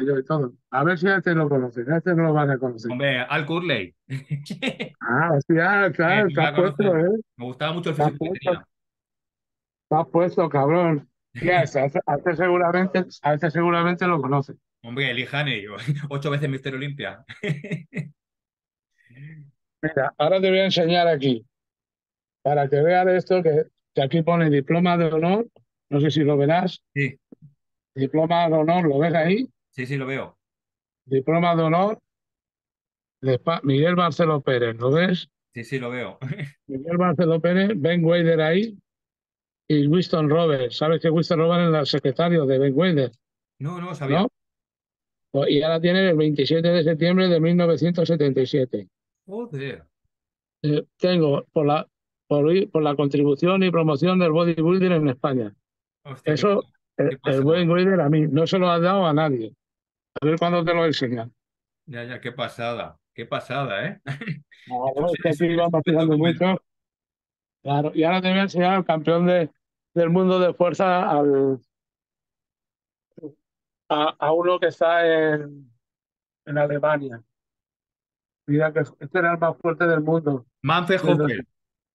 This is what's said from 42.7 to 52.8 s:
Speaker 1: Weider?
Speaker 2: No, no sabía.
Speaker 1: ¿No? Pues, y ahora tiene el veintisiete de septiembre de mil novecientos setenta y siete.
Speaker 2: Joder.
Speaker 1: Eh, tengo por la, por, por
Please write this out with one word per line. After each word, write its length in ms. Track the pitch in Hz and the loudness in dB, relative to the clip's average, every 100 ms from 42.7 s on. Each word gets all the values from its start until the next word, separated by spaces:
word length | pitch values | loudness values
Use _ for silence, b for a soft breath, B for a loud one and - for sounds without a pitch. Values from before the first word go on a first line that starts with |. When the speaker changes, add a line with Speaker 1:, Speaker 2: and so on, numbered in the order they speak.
| 135 | 2
Speaker 1:
Weider? 360 | 185 156 123 - _ _ _ _ | 2 2 -2 -6 _ _ _ _
Speaker 2:
No, 200 | 139 175 | -10 -8
no 160 | 175 151 | -10 -8
sabía. 240 | 135 156 | -2 0
Speaker 1:
¿No? 60 | 220 - _ _ _ _ _ _ _ _ _ | 0 -4 _ _ _ _ _ _ _ _ _
Pues, 180 | 135 - | -2 2
y 100 | 147 | 2
ahora 180 | 156 165 | 2 0
tiene 300 | 170 185 190 | 2 2 2
el 80 | 156 | 2
veintisiete 500 | 151 147 131 160 170 | 2 0 0 2 2
de 140 | 175 | 2
septiembre 440 | 156 156 165 185 185 | 2 0 2 2 2
de 100 | 170 | 2
mil 160 | 160 175 | 2 2
novecientos 520 | 170 156 165 175 165 | 2 2 0 0 0
setenta 340 | 165 143 135 | 2 0 0
y 40 | 131 | 0
siete. 400 | 147 127 104 92 _ _ _ - | 0 -2 -4 -10 _ _ _ -16
Speaker 2:
Joder. 580 | 208 240 139 135 92 - _ _ _ _ _ _ _ | -12 -12 -10 -12 -12 -18 _ _ _ _ _ _ _
Speaker 1:
Eh, 200 | 151 147 - _ | -2 -2 -4 _
tengo 480 | 180 180 156 139 - | 0 2 2 0 -2
por 140 | 165 147 | -2 0
la, 200 | 151 - _ _ _ _ | 0 -4 _ _ _ _
por, 180 | 147 147 185 202 | 0 2 2 0
por 100 | 160 | 0